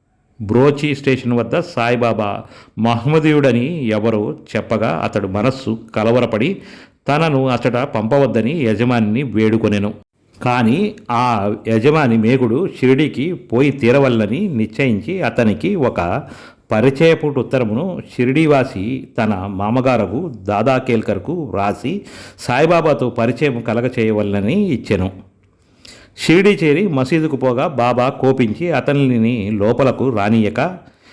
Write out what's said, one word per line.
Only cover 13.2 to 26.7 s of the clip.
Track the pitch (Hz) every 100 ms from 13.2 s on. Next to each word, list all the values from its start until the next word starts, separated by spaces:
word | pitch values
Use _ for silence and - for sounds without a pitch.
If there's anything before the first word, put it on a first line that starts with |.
| 160
పోయి | 170 - 117 147
తీరవలనని | 143 113 139 135 113 104 139 208
నిశ్చయించి | 117 107 - 131 104 107 185
అతనికి | 127 127 110 87 180 196
ఒక | 120 - 87 120 - - - _ -
పరిచయపు | 110 131 135 165 160 151
ఉత్తరమును | 139 131 131 110 113 185 175 - -
షిరిడీవాసి | 123 143 156 139 123 95 104 131 - -
తన | 110 98 98
మామగారకు | 95 104 127 127 117 98 120 175 107
దాదా | 95 101 123 127
కేల్కర్కు | 127 113 110 95 117
వ్రాసి | 170 - 95 101 90 127 202 - - - -
సాయిబాబాతో | - 127 160 170 156 139 127
పరిచయం | 117 117 127 147 117
కలగచేయవలనని | 117 110 123 123 110 107 101 101 101 196
ఇచ్చెను. | 196 127 - 98 92 - - _ _ _ _ _ - - - -
షిరిడీ | - 170 202
చేరి | 196 156